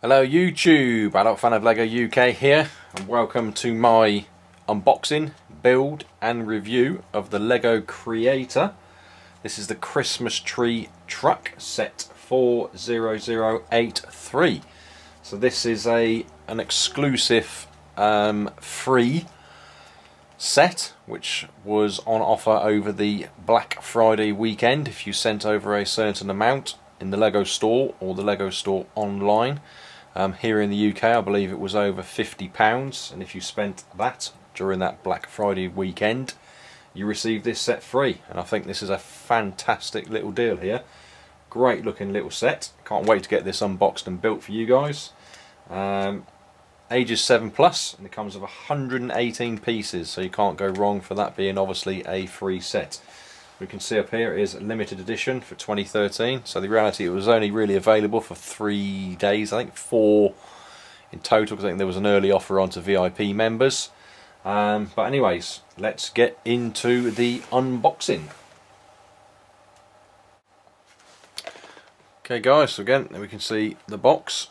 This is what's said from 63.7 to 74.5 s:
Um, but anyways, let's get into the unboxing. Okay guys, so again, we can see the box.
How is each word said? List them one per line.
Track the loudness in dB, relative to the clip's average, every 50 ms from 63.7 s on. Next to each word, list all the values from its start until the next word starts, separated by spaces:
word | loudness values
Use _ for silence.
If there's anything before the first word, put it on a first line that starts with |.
| 2 0 -8 -10 _ _ -20 -20 -20 -20 -20 -20 _ _ _
Um, | -4 -2 0 0 2 0 0 -2 -4 -4
but | -2 -2 0
anyways, | 0 2 2 2 0 -2 -6 -10 -14 -14 _ _ _ -6
let's | -6 -6 -6 -6 -10 -8
get | 2 2 2 2 2 -4 -4
into | -2 -2 -2 -2 -4 -6 -2 0 2 2 2 2 -2
the | 0 0 0 0 0 -4 -8 -2
unboxing. | 0 0 2 2 -2 2 2 0 0 0 -4 -4 -2 -4 -4 -12 -16 -20 -20 -20 -20 _ _ _ -20 _ _ _ -20 _ _ _ _ _ _ _ _ _ _ _ _ _ _ _ _ _ _ _ _ _ _ _ _ _ _ _ _ _ _ _ _ _ _ _ _ _ _ _ _ _ _ _ -20 _ -20 _ _ -16 -16 -16 -18 -18 -20 -20 -20 -20 -20 _ _ _ _ _ _ _ _
Okay | -6 -6 -2
guys, | 4 6 6 6 6 4 2
so | -6
again, | 0 2 2 2 2 -2
we | -10 -12 -12 -10
can | -10 -10
see | -6 -4 0 0 0 -2 -4 -8 _ -12
the | -12 2
box. | 4 4 4 4 2 -8 -8 -8 -8 -10